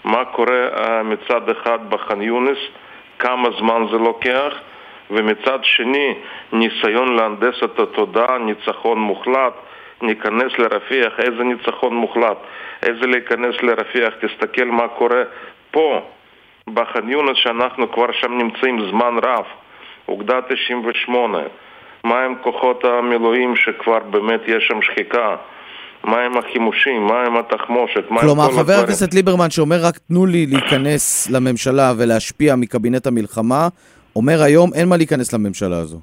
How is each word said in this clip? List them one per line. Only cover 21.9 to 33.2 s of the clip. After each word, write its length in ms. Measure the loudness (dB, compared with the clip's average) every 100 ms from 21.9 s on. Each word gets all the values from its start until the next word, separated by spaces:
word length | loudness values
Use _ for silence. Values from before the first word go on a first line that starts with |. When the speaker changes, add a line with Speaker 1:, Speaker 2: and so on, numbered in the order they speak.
| -8
Speaker 1:
מה 200 | -2 0 0
עם 100 | -2
כוחות 420 | -4 0 0 2 2
המילואים 680 | 2 0 0 2 2 2 0
שכבר 440 | 0 -2 0 0
באמת 420 | 0 -2 0 -2 0
יש 160 | -2 0
שם 140 | -2
שחיקה? 540 | -2 -2 -2 -2 -2 -4 -10 -20 -20 -20 -20 -6
מה 180 | 0 0 2
עם 120 | -2
החימושים? 720 | -2 -2 0 2 0 2 2
מה 160 | 2
עם 140 | 2 0
התחמושת? 680 | 0 -4 0 0 0 -2 0
מה 100 | 4
עם 60 | 4
Speaker 2:
כלומר, 180 | 6 4
Speaker 1:
כל 60 |
Speaker 2:
חבר 100 | 4
Speaker 1:
הדברים? 180 | 4 4
Speaker 2:
הכנסת 300 | 4 0 2
ליברמן, 360 | 2 4 4 2
שאומר, 260 | 2 2 2
"רק 140 | 2 -2
תנו 280 | _ 2 4
לי 200 | 4 2
להיכנס 840 | 0 2 0 2 0 0 -2 0
לממשלה 600 | 0 2 0 0 2 2 4
ולהשפיע 580 | 2 2 -2 0 2 2
מקבינט 520 | 0 0 0 0 0
המלחמה", 600 | 0